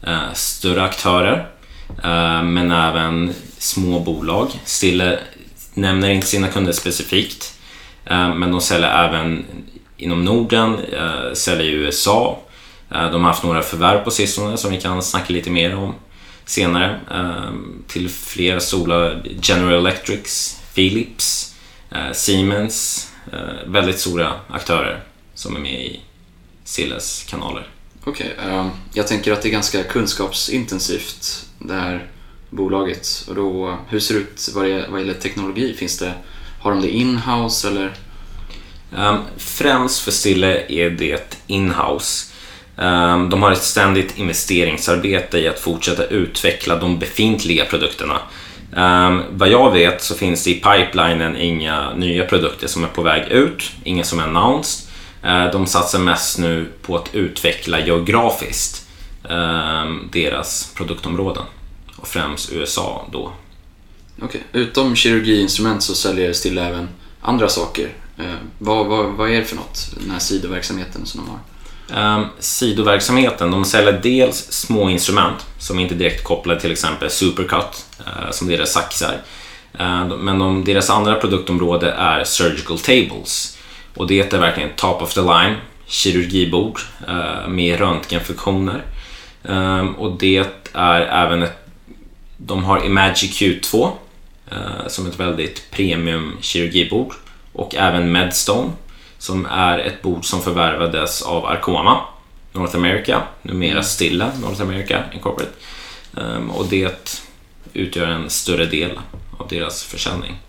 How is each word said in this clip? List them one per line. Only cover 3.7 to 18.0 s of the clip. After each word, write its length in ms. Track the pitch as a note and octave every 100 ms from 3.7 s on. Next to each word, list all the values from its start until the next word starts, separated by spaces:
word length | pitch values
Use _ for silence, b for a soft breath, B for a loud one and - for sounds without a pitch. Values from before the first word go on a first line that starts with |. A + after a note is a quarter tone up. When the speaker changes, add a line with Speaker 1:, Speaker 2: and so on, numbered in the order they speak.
| - F#2 F2
Speaker 1:
bolag. 480 | E2 D#2 D#2+ F#2 B2 -
Stille 540 | - - G2 F2+ F2+ E2+ - - - - -
nämner 360 | - F#2+ F#2 G2
inte 160 | G2 F#2+
sina 220 | G#2 F#2+
kunder 240 | G2+ F#2
specifikt, 880 | E2+ F2+ F2 - F2+ - - - - B B B B
eh, 300 | - F2+ F2
men 160 | E2 F2+
de 100 | F2+
säljer 480 | - F2 E2+ E2 E2+
även 360 | E2 E2 D#2+ - - - - - -
inom 280 | E2+ E2+
Norden, 540 | F2+ A#2 A#2 A2+ A2 A2 -
eh, 400 | - E2 D2 B1
säljer 320 | - - E2 D#2+
i 40 |
U 180 | D2+ D2
S 200 | D2 G2
A. 300 | G#2+ B2 - - B B B -
Eh, 200 | D#2+ E2
de 140 | E2+
har 60 | F2
haft 120 | E2
några 200 | F2+ D#2+
förvärv 420 | D2+ E2 F2+ G#2
på 60 | G2+
sistone 460 | - G2+ - G#2 A2+
som 140 | G2+
vi 100 | F#2
kan 220 | F2+ F#2
snacka 300 | F2+ F#2+ F2
lite 180 | F2 F2
mer 260 | F2 E2+ G2
om 180 | G2 G#2+ - B B B
senare, 560 | - - F2+ F2 F#2 - -
eh, 420 | F2+ F2+ E2+ - - F#2+ F2+ -
till 240 | F2